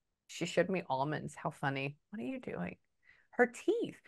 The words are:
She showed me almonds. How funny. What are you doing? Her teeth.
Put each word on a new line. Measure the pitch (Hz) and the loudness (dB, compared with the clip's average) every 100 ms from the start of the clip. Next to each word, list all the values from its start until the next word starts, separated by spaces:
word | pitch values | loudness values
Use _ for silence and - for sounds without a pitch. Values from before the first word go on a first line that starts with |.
| _ _ - | _ _ -12
She | - 175 | -4 0
showed | 180 175 | 4 4
me | 185 - | 2 0
almonds. | 131 147 143 143 - | 0 0 0 -4 -6
How | 156 | -6
funny. | - 143 139 143 147 - | -2 0 0 -2 -6 -12
What | 214 | -8
are | 247 | -6
you | 262 | -6
doing? | - - 175 - _ _ _ - _ | -6 -4 -6 -8 _ _ _ -20 _
Her | - 240 | 4 4
teeth. | - - 466 - - | 4 0 0 0 -6